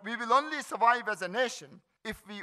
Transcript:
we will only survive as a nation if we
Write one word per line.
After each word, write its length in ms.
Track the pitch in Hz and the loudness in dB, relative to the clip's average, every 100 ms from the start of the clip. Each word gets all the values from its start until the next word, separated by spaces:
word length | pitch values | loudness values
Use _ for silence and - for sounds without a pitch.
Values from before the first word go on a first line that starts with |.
we 120 | 196 208 | -6 -4
will 160 | 233 | 4
only 300 | 254 302 302 | 4 4 -4
survive 460 | - 240 226 240 208 | -6 2 4 4 0
as 140 | 196 | -4
a 60 | 180 | -2
nation 520 | 208 247 - 143 175 _ _ | 0 0 -2 -14 -20 _ _
if 180 | 220 208 196 | -10 -10 -10
we 160 | 208 | -12